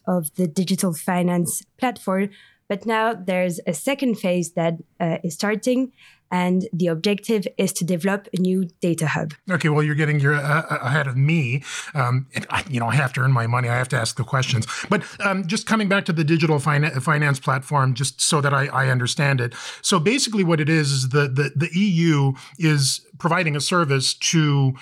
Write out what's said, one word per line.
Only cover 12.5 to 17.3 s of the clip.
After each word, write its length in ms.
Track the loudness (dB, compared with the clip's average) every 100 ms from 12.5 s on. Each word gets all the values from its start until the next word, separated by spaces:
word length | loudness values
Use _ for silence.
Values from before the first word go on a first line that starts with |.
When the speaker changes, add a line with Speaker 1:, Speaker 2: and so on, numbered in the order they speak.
Speaker 2:
I, 140 | -6 -4
you 100 | -4
know, 100 | 0
I 60 |
have 200 | 0 0
to 60 | 0
earn 100 | 2
my 140 | 2 2
money. 240 | 0 0
I 80 | -2
have 100 | 0
to 80 | -2
ask 220 | -2 -4
the 40 |
questions. 440 | -2 -2 0 -2 -2 -6 -2
But, 120 | -2 -2 -4
um, 220 | -2 -2 -2
just 180 | -4
coming 240 | 0 0 2
back 160 | 0
to 80 | 0
the 120 | 0
digital 340 | 2 2 2 2
fina-, 420 | 2 2 0 -2
finance 400 | 0 2 2